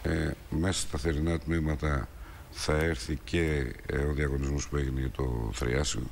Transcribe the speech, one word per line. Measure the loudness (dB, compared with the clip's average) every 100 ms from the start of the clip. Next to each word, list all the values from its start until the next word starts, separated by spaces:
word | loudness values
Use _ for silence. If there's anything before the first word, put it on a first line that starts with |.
Ε, | 0 0 0 -4 -4
μέσα | 0 2 0
στα | -2 0
θερινά | 0 2 2 0
τμήματα | 0 0 2 2 2 0 -2 -10 -14 -14 -14
θα | -6 0
έρθει | 2 2 0 -2 -4
και, | 0 2 2 2 -2 -6 -4
ε, | 0
ο | 2
διαγωνισμός | 2 2 2 0 0 0
που | 0
έγινε | 0 0
για | -2
το | 0 0 0 0
Θριάσιο. | 0 0 2 2 0 -4